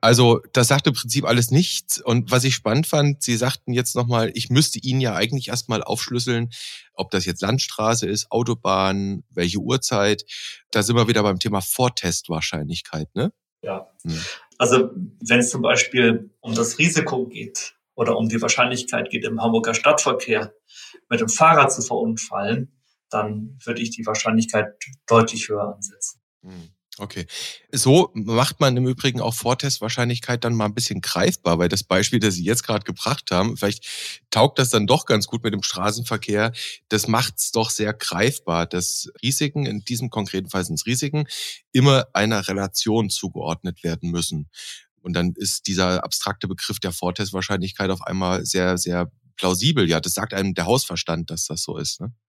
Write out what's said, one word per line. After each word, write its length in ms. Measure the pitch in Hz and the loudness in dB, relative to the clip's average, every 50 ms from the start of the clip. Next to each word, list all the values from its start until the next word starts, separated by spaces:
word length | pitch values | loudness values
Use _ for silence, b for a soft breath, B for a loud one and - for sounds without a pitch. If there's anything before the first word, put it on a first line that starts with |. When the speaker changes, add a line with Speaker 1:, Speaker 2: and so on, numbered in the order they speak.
Speaker 1:
Also 400 | - 113 123 120 127 120 117 - - - | 6 6 6 8 8 6 6 4 2 0
das 160 | _ 131 120 107 | _ 2 4 4
sagt 200 | 139 143 - 160 | 4 4 4 2
im 60 | 131 | 0
Prinzip 300 | - - 120 113 139 - | 0 -4 -4 -2 -2 0
alles 280 | - 120 120 117 120 | 2 2 2 2 4
nichts. 500 | 127 147 180 - - - - - - - | 4 4 4 4 -2 -6 -4 -4 -6 -4
Und 300 | - - 117 123 120 - | 0 2 2 2 2 2
was 120 | 127 127 123 | 2 2 2
ich 120 | 135 123 | 2 -2
spannend 320 | - _ 107 110 143 160 - | 0 _ 0 2 2 0 2
fand, 340 | - 151 147 147 143 143 | 2 2 2 2 2 0
Sie 160 | - - 120 110 | -2 -2 0 0
sagten 340 | 120 127 - - _ - | 0 -2 -2 -4 _ -2
jetzt 240 | 123 123 127 - - | 0 0 0 0 0
nochmal, 360 | 123 123 117 120 117 113 - - | -2 0 2 2 2 2 0 -2
ich 160 | - 120 - | -4 -4 2
müsste 300 | 123 127 156 - - - | 4 4 4 4 0 -4
Ihnen 200 | - 131 127 135 | -4 -2 0 0
ja 140 | 131 117 101 | 0 0 0
eigentlich 340 | 82 104 117 131 135 123 - | 0 -2 0 -2 -4 -4 -4
erstmal 340 | 123 117 - - 113 110 - | -6 -6 -2 -2 -2 -2 0
aufschlüsseln, 680 | - 107 117 - - 123 123 117 127 120 117 120 117 117 B B B B B B B B | -2 -4 -4 -4 -4 -4 -4 -2 0 0 0 -2 -4 -8 B B B B B B B B
ob 180 | - 95 - | -8 -6 -2
das 140 | - 95 90 | -2 -2 0
jetzt 160 | 90 87 - | -2 -4 -2
Landstraße 680 | 98 98 120 131 - - - - 107 110 117 113 - 92 | 0 0 0 0 -2 -4 -4 -2 0 2 2 0 0 -2
ist, 240 | 101 104 - _ | -4 -4 -4 _
Autobahn, 920 | - 113 120 120 117 113 _ 95 95 95 95 95 95 98 98 98 98 - - _ | -2 -2 0 0 -2 -2 _ 0 2 2 2 2 0 0 -2 -4 -6 -8 -10 _
welche 300 | _ - 87 87 87 101 | _ -2 -2 0 0 -2
Uhrzeit. 680 | - - 127 135 - - 127 104 101 104 107 104 - B B B B B B B B B | -2 0 -2 0 0 0 0 2 2 2 2 0 -4 B B B B B B B B B
Da 120 | - 110 104 | 0 0 2
sind 140 | 101 120 117 | 4 4 4
wir 100 | 113 107 | 4 4
wieder 160 | 117 110 104 | 4 4 4
beim 160 | 101 95 92 | 4 2 2
Thema 220 | - 110 101 98 | 0 0 0 -2
Vortestwahrscheinlichkeit, 1500 | 90 - - - 127 123 - - - 90 85 - - - 85 80 78 - - 80 76 71 85 85 - - - 78 78 - _ | -2 -2 0 2 2 0 0 0 -2 -2 -2 -2 -4 -4 -4 -4 -4 -4 -4 -4 -4 -4 -6 -8 -8 -8 -8 -8 -8 -6 _
ne? 160 | 95 127 208 - _ _ _ _ _ | -2 -2 -2 -4 _ _ _ _ _
Speaker 2:
Ja. 300 | - - 95 95 - _ _ _ - | -8 -8 -8 -8 -10 _ _ _ -8
Speaker 1:
Hm. 160 | 82 80 80 B B B B B B _ _ | -8 -6 -6 B B B B B B _ _
Speaker 2:
Also 320 | 123 120 127 127 - - - - - - - _ | 4 6 6 6 4 2 -2 -8 -10 -10 -10 _
wenn 180 | - 113 117 123 | 0 2 4 4
es 120 | 120 - | 4 4
zum 100 | - - | 0 0
Beispiel 680 | 113 117 120 117 - - - 127 120 117 113 - - - _ _ | 2 2 2 2 2 2 2 4 4 4 4 2 -2 -8 _ _
um 140 | _ 120 113 | _ -4 -2
das 240 | 113 117 - - - | 0 0 -2 2 2
Risiko 480 | 160 170 156 156 - - 139 123 120 - | 2 4 4 2 0 0 -2 -2 -4 -4
geht 480 | - - - - - - - - _ _ _ _ _ | -8 -12 -14 -10 -10 -10 -10 -10 _ _ _ _ _
oder 240 | - 117 113 110 - | -2 0 0 2 2
um 100 | 113 110 | 2 0
die 140 | 117 113 | 0 0
Wahrscheinlichkeit 680 | 113 - - - 123 123 127 123 - - - 117 113 - | 0 0 2 2 2 0 0 -4 -6 -4 -4 -4 -4 -4
geht, 120 | - 123 110 | -6 -6 -4
im 160 | 110 113 113 | -4 -4 -2
Hamburger 340 | 117 117 113 113 110 117 113 | 0 2 2 2 2 2 -2
Stadtverkehr 800 | - - 143 151 - - 139 127 123 - - 110 107 110 107 - _ _ B B B B B B B B _ | 2 4 4 4 6 4 2 0 0 0 0 0 0 0 -4 -12 _ _ B B B B B B B B _
mit 120 | 120 113 | -2 0
dem 80 | 113 110 | 0 0
Fahrrad 420 | - - 160 160 165 151 135 - | 2 6 6 8 8 8 6 4
zu 120 | - - - | 2 -2 -4
verunfallen, 1000 | - 120 110 117 113 113 113 - - - 98 101 104 117 131 135 - _ _ _ _ _ _ _ _ | -4 -2 -2 0 -2 -2 -4 -6 -8 -6 -4 -2 -2 -2 -2 -4 -8 _ _ _ _ _ _ _ _
dann 480 | - 107 107 107 107 107 107 - - - - | -4 -2 -2 -2 -4 -6 -8 -10 -12 -14 -8
würde 180 | 117 120 120 | -6 -4 -4
ich 100 | 117 - | -4 -6
die 140 | - - 113 | -6 -6 -6
Wahrscheinlichkeit 680 | 110 107 - - 117 110 113 113 - - 107 214 214 - _ - - - _ _ | -4 -4 -2 0 2 2 2 2 2 0 0 -2 -2 -6 _ -16 -16 -16 _ _
deutlich 420 | - 117 117 113 - - 107 - - | 4 6 6 6 4 0 -6 -4 -4
höher 280 | 107 104 101 101 101 | -2 -2 -2 -4 -6
ansetzen. 440 | - - - - _ - - - _ _ _ _ _ _ | -10 -12 -14 -10 _ -12 -12 -12 _ _ _ _ _ _
Speaker 1:
Hm. 280 | 92 92 90 82 82 _ _ _ _ - - | -20 -18 -18 -18 -20 _ _ _ _ -14 -12
Okay. 280 | 101 98 - 101 90 B B B B B B B B B | -12 -10 -8 -10 -10 B B B B B B B B B
So 400 | - 139 - 127 131 175 180 - _ | -4 0 4 6 6 6 6 4 _
macht 460 | 113 107 104 113 113 135 - - _ | -6 -4 0 2 2 2 2 0 _
man 160 | 151 135 127 123 | 2 2 4 4
im 80 | 127 | 2
Übrigen 360 | 127 127 - - 139 123 123 | 0 0 0 0 -2 0 0
auch 120 | 113 110 117 | -2 -2 -4
Vortestwahrscheinlichkeit 1120 | - - 117 127 - - 139 - - 107 113 - - 123 120 120 117 - - 123 120 117 | -2 0 0 0 0 0 -4 -4 -4 -4 -6 -2 -2 0 0 -2 -4 -2 -4 -4 -2 0
dann 100 | 117 117 | 0 0
mal 120 | 113 107 | 2 0
ein 100 | 104 104 | 0 0
bisschen 260 | 117 120 - 104 90 | -2 -4 -2 -4 -4
greifbar, 560 | - - - 85 95 - 185 - _ 87 85 82 | -4 -4 -2 0 2 0 0 0 _ 0 2 2
weil 120 | 87 87 | 2 2
das 140 | - 98 - | 0 -2 -2
Beispiel, 360 | _ 92 95 101 - - 113 | _ 2 2 2 2 2 2
das 160 | 98 107 92 | 2 2 2
Sie 80 | 90 87 | 0 0
jetzt 200 | 92 117 117 - | 0 0 -2 0
gerade 200 | - 113 107 - | -2 -4 -4 -4
gebracht 480 | - 90 - - 113 139 - - - | -6 -10 -4 -4 -4 -4 -4 -4 -2
haben, 240 | 95 87 95 113 - - | 0 0 2 0 -2 -2
vielleicht 640 | - 101 104 - - - - - - - - - _ _ | -2 -2 -2 -4 -10 -12 -12 -10 -10 -12 -12 -14 _ _
taugt 300 | - 107 113 - - - | 2 4 4 4 4 2
das 100 | 131 123 | 2 4
dann 180 | - 113 104 - | 4 2 4 4
doch 180 | - 156 - | 4 2 4
ganz 200 | - 123 107 98 | 2 2 2 2
gut 160 | - - 117 - | -2 -6 -4 -2
mit 100 | 113 101 | -2 -2
dem 100 | 101 92 | -2 -4
Straßenverkehr. 880 | - - 92 92 104 104 120 117 - 113 104 - - 104 104 107 113 117 B B B B B B _ | -4 -4 -2 -2 -2 -2 -2 -4 -4 -4 -4 -2 0 0 2 2 0 -2 B B B B B B _
Das 180 | 110 107 - - | 0 0 2 2
macht's 440 | 110 110 - - - - - - | 2 2 2 0 -2 -4 -6 -2
doch 180 | - 113 113 110 | 0 0 0 0
sehr 220 | - - 107 104 107 | 0 -2 -2 -2 -2
greifbar, 760 | 110 - - 90 85 104 127 139 - _ - 82 82 85 82 | -4 -6 -6 0 2 0 0 0 -2 _ -2 0 0 0 0
dass 420 | - 90 90 - - - - - - - - | -2 -4 -2 -2 -4 -6 -8 -10 -12 -6 -4
Risiken, 420 | 117 - - 151 143 - 147 143 | -2 -2 0 -2 -2 -2 -2 -4
in 140 | 127 104 104 | -2 -4 -6
diesem 300 | - - 123 117 127 117 | -6 -6 -6 -4 -4 -4
konkreten 400 | - 110 104 - - 95 95 85 | -4 -4 -6 -4 -4 -6 -6 -4
Fall 160 | - 95 90 | -4 -4 -4
sind's 200 | - - - - | -2 -4 -6 -2
Risiken, 420 | - 123 127 151 143 147 151 151 B B B B B B B B _ | -2 -2 -2 -2 -2 -2 -2 -4 B B B B B B B B _
immer 360 | _ 131 127 143 135 131 - - _ | _ 4 6 6 6 4 2 0 _
einer 340 | 92 101 107 110 101 92 - | 0 2 2 2 0 0 -2
Relation 600 | 95 98 98 95 - - - 110 107 113 110 101 | -2 -2 -2 -2 -4 -4 -2 0 2 2 2 0
zugeordnet 760 | - - - 92 - - - 78 82 90 - 90 82 _ - | -2 -4 -6 -8 -8 -6 -6 -6 -6 -4 -6 -8 -8 _ -4
werden 280 | 85 82 82 - 87 | -4 -4 -4 -4 -4
müssen. 400 | 85 87 82 - - 78 73 78 B B B B B B B B _ _ | -2 -2 -2 -2 -4 -8 -8 -10 B B B B B B B B _ _
Und 120 | _ 90 85 | _ -4 -2
dann 200 | 87 87 90 87 - | 0 0 0 -2 -2
ist 300 | 101 98 - - _ - | -4 -4 -4 -4 _ -2
dieser 360 | 95 90 92 90 90 90 - | 0 2 2 2 2 0 -2
abstrakte 440 | - - - - 101 101 _ - 92 | -4 -4 -4 -4 -4 -4 _ -6 -6
Begriff 320 | 92 87 - - 101 - | -6 -6 -6 -6 -6 -4
der 120 | - 92 | -4 -6
Vortestwahrscheinlichkeit 1000 | 87 - - 90 90 - 104 98 - 95 92 - 101 92 87 98 - - 101 92 | -6 -2 -4 -4 -2 -2 -6 -4 -4 -6 -4 -2 -2 -2 -2 -4 -4 -2 -2 0
auf 120 | 95 90 | 0 -2
einmal 440 | - - 87 95 92 90 92 92 87 | -4 -6 -4 -2 0 0 0 0 -2
sehr, 320 | - 95 95 90 90 92 90 | -2 0 0 2 2 2 0
sehr 340 | - 90 87 87 87 85 _ _ _ _ _ - | -2 -2 -2 -2 -2 -4 _ _ _ _ _ -2
plausibel. 520 | - 92 92 90 107 143 165 135 98 80 | 0 0 2 2 2 2 4 4 4 4
Ja, 120 | 82 80 | 2 0
das 120 | 78 90 - | 0 -2 -4
sagt 200 | 98 101 - - | -4 -4 -4 -2
einem 200 | 98 95 98 90 | -2 -2 0 0
der 120 | - 85 | -2 0
Hausverstand, 680 | 87 113 - - - 92 87 - - 82 85 82 - | 2 2 2 0 -2 -6 -6 -4 -2 -4 -4 -4 -6
dass 140 | 82 85 - | -6 -6 -6
das 180 | - 80 82 - | -6 -6 -6 -6
so 140 | - - - | -6 -6 -6
ist, 240 | 73 - - - | -6 -6 -6 -6
ne? 120 | 87 113 120 _ _ | -8 -10 -12 _ _